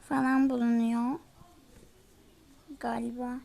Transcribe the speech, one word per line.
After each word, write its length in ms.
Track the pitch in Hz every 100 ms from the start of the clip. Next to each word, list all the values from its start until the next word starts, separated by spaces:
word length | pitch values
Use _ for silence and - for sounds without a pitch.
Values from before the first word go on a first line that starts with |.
| -
falan 420 | 269 262 262 269
bulunuyor 680 | 254 233 233 226 233 240 294 - - - - - - - - - - - - - - - 277
galiba. 500 | 233 233 233 240 247 254